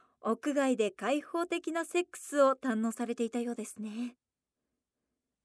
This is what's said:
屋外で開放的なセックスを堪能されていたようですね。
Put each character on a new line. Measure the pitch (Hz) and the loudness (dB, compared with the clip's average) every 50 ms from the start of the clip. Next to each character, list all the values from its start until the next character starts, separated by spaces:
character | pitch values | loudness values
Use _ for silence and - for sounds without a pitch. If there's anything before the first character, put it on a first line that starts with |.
| _ _ _ _ | _ _ _ _
屋 | - 214 233 - - 294 269 | 0 0 0 0 0 0 2
外 | 285 269 262 254 | 4 4 4 4
で | 214 214 202 | 2 2 0
開 | - - 190 226 285 294 | 0 -2 0 0 0 0
放 | - - - 339 339 | 0 -2 -2 -2 0
的 | 349 339 - - 320 | 0 -2 -4 -2 -2
な | 320 330 320 | -2 -2 -4
セ | - - 349 | 0 0 -2
ッ | 349 - | -2 -2
ク | - | -8
ス | - - - 285 285 | -10 -8 -2 4 6
を | 277 269 247 | 6 6 6
堪 | - - 262 220 | 2 0 -2 0
能 | 220 220 233 | 0 0 -2
さ | 226 - 240 | -2 -2 -4
れ | 226 240 | -4 -2
て | - 233 | -2 -2
い | 226 | -2
た | - 240 | -2 -2
よ | 233 240 | -4 -4
う | 240 | -4
で | 233 214 | -6 -8
す | - - - | -10 -10 -10
ね。 | 214 214 208 226 247 240 240 _ _ _ _ _ _ _ _ _ _ _ _ _ _ _ _ _ _ _ _ _ _ _ _ _ | -10 -8 -6 -6 -8 -8 -10 _ _ _ _ _ _ _ _ _ _ _ _ _ _ _ _ _ _ _ _ _ _ _ _ _